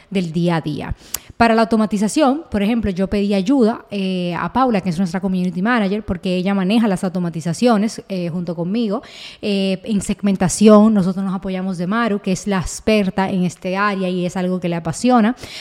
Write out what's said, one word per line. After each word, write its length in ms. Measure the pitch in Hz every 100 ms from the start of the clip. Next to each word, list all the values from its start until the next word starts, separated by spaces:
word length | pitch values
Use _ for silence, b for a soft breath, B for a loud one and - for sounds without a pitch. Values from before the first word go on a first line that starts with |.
| B
del 240 | 196 175
día 240 | 160 175 165
a 40 |
día. 340 | 156 147 - B B B B -
Para 180 | 233
la 80 | 226
automatización, 840 | 226 220 214 208 214 - 277 285 -
por 120 | 208
ejemplo, 280 | 202 240 208
yo 180 | 180 190
pedí 240 | 208 202
ayuda, 540 | 196 185 285 220 240 -
eh, 440 | 202 190 185 175 170
a 140 | 175
Paula, 300 | 240 262 202
que 80 | 185
es 80 | 160
nuestra 220 | 185 175
community 420 | 190 185 180 175
manager, 420 | 208 247 196 208
porque 320 | 208 180 190 180
ella 180 | 185
maneja 320 | 196 185 226 220
las 160 | 180
automatizaciones, 1000 | 190 180 175 165 170 160 240 214 214 - -
eh, 180 | 190 170
junto 260 | 170 175
conmigo. 480 | 170 170 220 226 202 B B B B
Eh, 400 | 208 196 190 190
en 180 | - 202
segmentación, 920 | - 202 202 190 175 - 208 214 214
nosotros 320 | 208 180 190
nos 100 | 196
apoyamos 440 | 185 190 185 190 175
de 80 | 180
Maru, 340 | 220 233 202
que 120 | 202
es 140 | 180 208
la 120 | 190
experta 720 | 143 - - 214 190 - 190
en 140 | 190
este 300 | 180 - 185 190
área 320 | 208 196 180
y 160 | 185 175
es 100 | 190
algo 240 | 180 185
que 80 | 175
le 80 | 170
apasiona. 580 | 165 - 247 247 214 254 B B